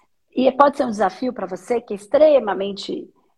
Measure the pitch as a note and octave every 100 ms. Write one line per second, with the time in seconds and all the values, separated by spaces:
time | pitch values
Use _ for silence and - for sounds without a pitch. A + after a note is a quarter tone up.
0 | _ _ _ - C4 C4 C#4+ C#4 B3+ G#3
1 | A3 - B3+ B3 F#3+ F#3 - A#3+ - G3+
2 | - F#3+ D#4 C#4 A3 F#3 G3+ G3 - F#3+
3 | - _ _